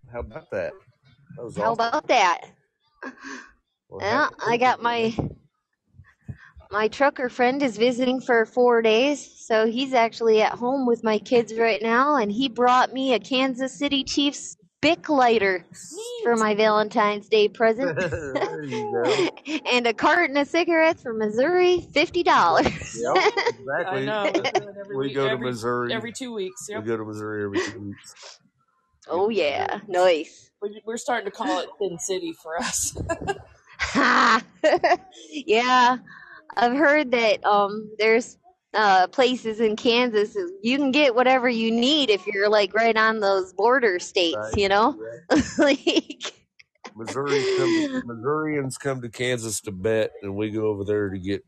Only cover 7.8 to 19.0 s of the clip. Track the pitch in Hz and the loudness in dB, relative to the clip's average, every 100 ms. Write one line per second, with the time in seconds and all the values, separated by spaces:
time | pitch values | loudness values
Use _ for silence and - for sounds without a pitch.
7.8 | 240 240 254 262 - 233 220 - 247 233 | 0 2 -2 -2 0 2 2 2 4 4
8.8 | 226 220 277 285 - - - 220 226 226 | 4 4 2 0 -8 -20 -2 0 2 0
9.8 | 269 254 226 - 226 220 214 220 240 277 | 0 2 0 0 2 4 2 0 -4 -2
10.8 | 247 233 220 214 196 247 220 220 226 196 | 0 0 0 -2 2 0 2 0 0 2
11.8 | 226 233 277 294 208 208 269 226 247 254 | 0 2 2 2 0 -2 -4 2 4 4
12.8 | 233 254 262 240 214 262 269 247 262 180 | 2 0 0 0 0 0 0 -2 -6 -4
13.8 | 285 277 - - 285 277 - - _ _ | -2 -2 -2 0 0 -2 -14 -18 _ _
14.8 | 285 339 - 285 247 226 196 185 - - | 0 0 0 2 4 4 2 0 -6 -20
15.8 | - 339 466 480 440 233 214 208 220 214 | -18 -14 -12 -6 -2 0 0 2 4 4
16.8 | 214 247 208 208 202 214 208 202 226 226 | 0 2 0 0 0 2 2 2 0 2
17.8 | 262 160 180 165 147 131 - 160 147 - | -2 -2 -4 -4 -6 -4 -4 -6 -8 -8
18.8 | - 117 | -4 -2